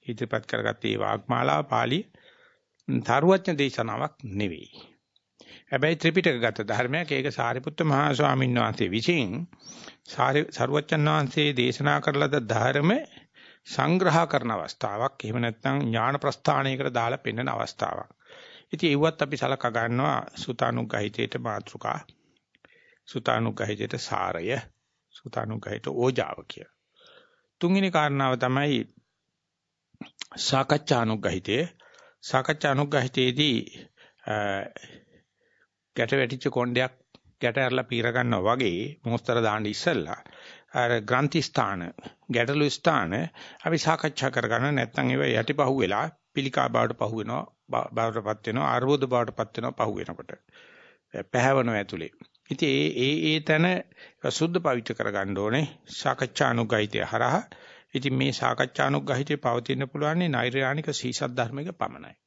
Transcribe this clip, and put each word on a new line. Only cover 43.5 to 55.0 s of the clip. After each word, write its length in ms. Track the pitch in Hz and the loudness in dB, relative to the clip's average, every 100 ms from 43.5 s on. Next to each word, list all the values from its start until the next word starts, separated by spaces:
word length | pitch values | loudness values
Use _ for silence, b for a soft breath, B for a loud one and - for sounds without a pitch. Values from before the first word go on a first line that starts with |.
| B | B
අපි 180 | - 165 | -2 0
සාකච්ඡා 540 | - 160 156 - 135 | 2 2 0 -2 -2
කරගන්න. 420 | 127 113 117 135 | -2 0 0 2
නැත්නම් 380 | 143 120 - 131 | 0 0 0 0
ඒවා 200 | 131 139 | 2 2
යටිපහුව 460 | 117 113 139 135 135 | 2 0 0 2 2
වෙලා 280 | 95 101 156 - _ | 0 0 -2 -6 _
පිළිකා 380 | - 135 131 127 | -6 -2 0 2
බවට 280 | 117 117 117 | 2 0 0
පහු 180 | 110 113 | -4 -4
වෙනවා, 260 | 110 123 - _ | -4 -6 -6 _
බ-, 260 | _ 123 - | _ -4 -2
බවටපත් 540 | 113 113 110 104 107 - | -2 -2 -2 -4 -6 -4
වෙනවා, 260 | 113 143 | 0 2
අර්බුද 320 | 123 127 143 | 2 2 2
බවටපත් 520 | 131 123 117 - 107 - | 2 0 -2 -4 -6 -6
වෙනවා 200 | 120 127 | -8 -2
පහු 180 | 110 101 | -4 -2
වෙනකොට. 360 | 95 - - - _ B B B B B _ - 98 | -8 -12 -14 -16 _ B B B B B _ -10 -2
පැහැවෙනවා 500 | 127 127 135 120 107 | 2 4 4 2 0
ඇතුලේ. 360 | 98 92 80 _ - _ _ | -4 -8 -10 _ -20 _ _
ඉතින් 240 | 135 151 | -2 0
ඒ, 180 | 135 151 120 | 2 0 0
ඒ, 160 | 131 151 156 | 0 0 0
ඒ 140 | 156 | -2
තැන 260 | 156 156 170 180 - B B B - | 2 4 4 2 -4 B B B -4
සුද්ධ 320 | - 160 175 | 0 0 0
පවිත්‍ර 360 | 165 123 113 | 0 -2 -2
කරගන්න 420 | 117 | -4